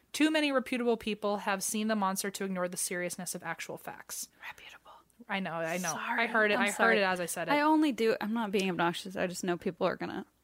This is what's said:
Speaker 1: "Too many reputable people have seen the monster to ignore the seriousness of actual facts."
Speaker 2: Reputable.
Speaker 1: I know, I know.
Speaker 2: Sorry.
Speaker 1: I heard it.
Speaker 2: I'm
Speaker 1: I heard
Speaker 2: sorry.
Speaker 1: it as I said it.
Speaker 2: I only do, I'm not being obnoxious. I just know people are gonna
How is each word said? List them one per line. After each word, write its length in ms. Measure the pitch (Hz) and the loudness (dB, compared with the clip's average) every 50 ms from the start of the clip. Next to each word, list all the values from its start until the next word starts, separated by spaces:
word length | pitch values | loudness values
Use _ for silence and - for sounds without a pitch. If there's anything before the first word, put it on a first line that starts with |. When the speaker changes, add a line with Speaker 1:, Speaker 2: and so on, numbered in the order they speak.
| _ _ - | _ _ 0
Speaker 1:
"Too 180 | - 294 311 | 4 4 4
many 220 | 311 311 302 294 277 | 6 4 2 4 2
reputable 460 | 262 - - 262 240 240 240 233 226 | 2 0 0 -2 0 2 2 2 2
people 400 | - 220 208 - - 202 208 202 | 0 -2 -4 -2 0 0 0 0
have 240 | 196 214 196 190 - | 0 -2 -2 0 -2
seen 260 | - - 214 214 220 | -2 -2 0 0 0
the 80 | 220 | 0
monster 340 | 214 196 190 190 190 - 202 | 2 2 0 0 -2 -4 -4
to 140 | 196 - 196 | -4 -4 -4
ignore 240 | 196 190 180 180 180 | -2 -2 -2 -2 -2
the 80 | 180 | -2
seriousness 580 | 175 - - 190 180 175 175 - - 180 - - | -4 -4 -4 -2 -2 -4 -4 -4 -6 -6 -8 -8
of 80 | 180 - | -6 -6
actual 360 | 165 165 - - - 143 - | -6 -6 -6 -8 -10 -10 -10
facts." 500 | - - - - - - - - - - _ _ - | -10 -12 -12 -12 -14 -12 -10 -10 -10 -12 _ _ -16
Speaker 2:
Reputable. 460 | - - - - - - - _ - - - - _ _ - 240 - | -16 -16 -16 -18 -20 -20 -20 _ -20 -20 -20 -20 _ _ -20 -8 -6
Speaker 1:
I 100 | 202 190 | -4 -4
know, 120 | 190 170 160 | -4 -4 -4
I 260 | 165 165 160 170 180 | -4 -4 -4 -4 -2
know. 140 | 180 165 151 | -2 -4 -4
Speaker 2:
Sorry. 300 | 131 - - 240 233 233 | -4 -4 -4 -2 0 0
Speaker 1:
I 20 | |
heard 240 | 226 233 220 214 208 | 2 2 4 4 4
it. 40 | 208 | 4
Speaker 2:
I'm 60 | - 196 | 4 2
Speaker 1:
I 40 | |
heard 80 | 202 202 | 2 2
Speaker 2:
sorry. 240 | - 214 226 226 214 | 4 4 4 6 4
Speaker 1:
it 60 | 196 | 4
as 160 | 185 185 180 | 2 2 0
I 60 | 175 | -2
said 220 | 165 - 185 165 - | -4 -4 -4 0 0
it. 40 | 285 | 2
Speaker 2:
I 80 | 294 294 | 4 4
only 300 | 311 311 311 311 302 233 | 6 6 6 4 4 4
do, 240 | - 226 226 - - | 4 4 2 2 2
I'm 140 | - 208 220 | 0 -2 -2
not 160 | 233 226 202 | -2 -2 0
being 180 | 190 202 185 190 | 0 2 2 2
obnoxious. 480 | 175 165 175 170 175 - - 190 185 | 2 2 2 0 0 -2 -6 -8 -4
I 100 | 202 180 180 | -4 -2 -2
just 160 | 180 - - | -4 -4 -2
know 120 | 180 175 | -2 -2
people 300 | 170 - 196 170 - 190 | -2 -2 -4 -2 0 0
are 100 | 175 - | 0 0
gonna 300 | - 175 - - - - - _ _ | -2 -4 -6 -6 -6 -8 -10 _ _